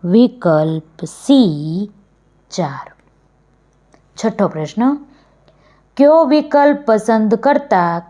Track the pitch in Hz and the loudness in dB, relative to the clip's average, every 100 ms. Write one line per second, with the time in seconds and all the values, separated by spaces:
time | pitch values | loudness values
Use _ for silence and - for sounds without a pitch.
0 | 175 214 247 247 175 151 156 160 - - | 0 2 2 0 0 0 0 -4 -10 -16
1 | 160 - - 277 202 147 156 175 208 _ | -16 -8 2 2 2 -2 -6 -8 -10 _
2 | _ _ _ _ _ - 151 135 - _ | _ _ _ _ _ -8 -8 -10 -18 _
3 | _ _ _ _ _ _ _ _ _ _ | _ _ _ _ _ _ _ _ _ _
4 | _ - 220 220 190 156 151 214 254 285 | _ -8 -6 -2 -4 -4 -8 -2 -2 -2
5 | - _ _ _ _ _ _ _ _ - | -8 _ _ _ _ _ _ _ _ 2
6 | 285 320 294 302 302 285 285 285 - 220 | 4 4 4 0 0 2 2 0 0 0
7 | 214 220 214 190 269 294 285 190 170 170 | 0 0 0 0 0 -2 0 0 0 -4